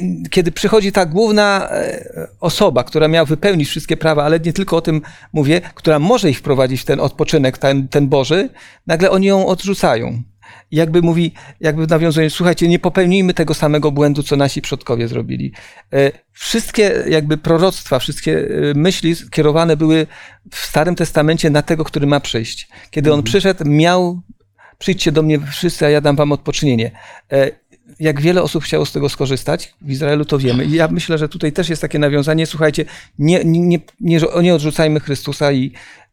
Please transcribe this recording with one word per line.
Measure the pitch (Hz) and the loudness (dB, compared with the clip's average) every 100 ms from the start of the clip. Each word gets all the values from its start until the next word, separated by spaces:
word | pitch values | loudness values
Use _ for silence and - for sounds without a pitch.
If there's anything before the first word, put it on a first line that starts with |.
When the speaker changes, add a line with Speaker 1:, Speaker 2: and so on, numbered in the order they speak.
| 185 165 165 | -2 -6 -2
Speaker 1:
kiedy | 190 170 | 0 0
przychodzi | - 208 220 196 | -2 2 2 2
ta | 196 170 | 0 0
główna, | 175 220 208 202 196 - | 2 2 4 2 0 -2
e, | - - - - - - - | -4 -4 -8 -12 -12 -14 -6
osoba, | 170 - 196 123 | -4 2 2 2
która | - 156 156 | 0 0 2
miała | 165 | 2
wypełnić | 151 156 202 180 139 | 2 0 2 0 -2
wszystkie | 165 - 160 | -6 -4 -2
prawa, | 160 151 | 0 0
ale | 147 165 | 2 0
nie | 165 | 0
tylko | 196 - 165 | -4 -2 -2
o | |
tym | 170 156 - - - | 0 -2 -4 -18 -6
mówię, | 156 139 175 - | -2 2 0 -2
która | - 165 151 | -4 0 2
może | 175 247 175 | 2 2 2
ich | 123 | 0
wprowadzić | 139 131 131 131 | -2 0 0 0
w | |
ten | - 139 | -2 -2
odpoczynek, | 135 - 151 156 131 - | -2 -2 0 2 0 0
ten, | 139 139 135 | 0 0 0
ten | 147 139 | 0 2
Boży, | 139 127 175 262 - - _ - | 2 2 0 -2 -10 -20 _ -4
nagle | 165 190 | 0 2
oni | 190 196 | 4 4
ją | 196 185 | 2 2
odrzucają. | 180 196 190 170 113 123 120 - _ - - _ | -2 -2 0 0 0 -2 -8 -10 _ -20 -20 _
I | 151 | -2
jakby | 160 175 | 2 2
mówi, | 170 165 165 - - - | 2 2 0 -4 -20 -6
jakby | 156 151 160 | -4 -2 0
nawiązuje, | 160 165 156 156 | 2 2 2 0
słuchajcie, | - 175 165 170 | 0 0 2 2
nie | 175 | 2
popełnijmy | 180 190 175 190 185 | 0 0 2 2 2
tego | 175 165 | 0 -2
samego | 151 151 151 147 | 0 0 0 0
błędu, | 139 147 147 | 2 0 0
co | - 139 | -2 0
nasi | 139 - | 0 -2
przodkowie | - 139 - 120 117 | -8 -10 -6 -4 -4
zrobili. | 123 120 127 135 - - - _ | -6 -6 -8 -8 -12 -20 -20 _
E, | 139 139 - _ | 0 0 -2 _
wszystkie | - - 226 - - 202 - 143 | -14 -6 -4 -2 0 0 0 0
jakby | 156 147 151 | 0 0 -2
proroctwa, | 160 160 185 - - 131 | 0 2 2 -2 -4 -4
wszystkie, | - - 156 156 | -4 -6 -4 -2
e, | - 151 147 | -2 -2 -2
myśli | 143 180 185 165 | 0 0 0 -2
skierowane | 165 - - 151 160 170 151 | -2 -4 0 2 2 2 2
były | 156 160 151 - - - - | 2 2 0 -8 -20 -20 -18
w | - | -12
Starym | - 151 170 | -4 0 0
Testamencie | 175 165 156 151 165 160 | 0 -2 0 2 2 2
na | 147 | 0
tego, | - 160 | 0 -2
który | 151 151 143 | -2 -2 0
ma | 143 | 0
przyjść. | - 117 113 - - - - | -2 -6 -6 -12 -16 -20 -8
Kiedy | 151 147 | -2 2
on | 202 | 2
Speaker 2:
Mhm. | 214 | 0
Speaker 1:
przyszedł, | 202 190 185 147 | 0 2 0 2
miał, | 147 175 185 175 175 196 - _ _ - _ | 4 4 2 0 -4 -14 -20 _ _ -20 _
„Przyjdźcie | - 185 165 | -4 -2 0
do | 151 | 2
mnie | 156 151 | 2 0
wszyscy, | 143 - 175 - 147 | -2 -6 -4 0 2
a | |
ja | 147 | 2
dam | 143 143 | 2 2
wam | 147 | 0
odpoczynienie”. | 143 - - 147 117 117 - - - _ | -2 -4 -2 0 0 -2 -8 -20 -20 _
E, | 135 135 - _ _ _ - | 0 0 -2 _ _ _ -2
jak | 156 143 | -2 2
wiele | 160 180 | 2 2
osób | 160 160 | 0 -2
chciało | - 156 147 | -2 -2 -2
z | |
tego | 151 139 | -2 -4
skorzystać | - 135 131 - 170 - _ | -2 -4 -2 -4 -6 -8 _
w | 143 | -8
Izraelu, | 131 147 147 | -4 -2 -2
to | 147 143 | 0 0
wiemy. | 131 123 | 0 0
I | 147 | 0
ja | 160 160 | 0 0
myślę, | 175 - 156 | -2 -2 -4
że | 151 | -4
tutaj | 175 156 | -4 -4
też | 170 160 | -2 -4
jest | 156 | -4
takie | 139 156 | -4 0
nawiązanie, | 147 143 143 160 160 | 0 0 0 0 -2
słuchajcie, | 156 156 160 - - - - | 0 0 0 -6 -12 -18 -2
nie, | 151 185 | 0 2
nie, | 165 170 | 2 2
nie, | 175 170 - _ | 2 0 -4 _
nie, | 170 165 165 175 | 0 0 2 2
nie | 175 | 2
odrzucajmy | 160 151 - 156 151 | 2 0 0 0 0
Chrystusa | - 135 - 139 156 | -2 -6 -6 -2 0
i | 135 135 - - - _ | 0 -2 -8 -20 -20 _